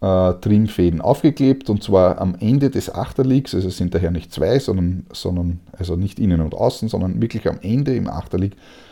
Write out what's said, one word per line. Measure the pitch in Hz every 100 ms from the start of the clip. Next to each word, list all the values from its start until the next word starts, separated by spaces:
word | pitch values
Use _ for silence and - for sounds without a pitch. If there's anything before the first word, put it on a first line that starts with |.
äh, | 98 92 92
Trimfäden | 90 104 104 110 - 87 82
aufgeklebt | 82 139 156 - 135 131 -
und | 104
zwar | - 95 92 -
am | 92 90
Ende | 104 135 135
des | 135 -
Achterligs, | - 127 - 131 131 135
also | 101 92
es | -
sind | 90
daher | 95 85
nicht | 90 -
zwei, | - 80 131
sondern, | 113 95 90 90 -
sondern, | - 92 90 90 85 -
also | - 87
nicht | 87 98 -
innen | 104 85
und | 80 -
außen, | 113 - 113
sondern | 101 92 101
wirklich | 113 - -
am | -
Ende | 95 123 139
im | 123 92
Achterlig, | - - 92 98 - - - -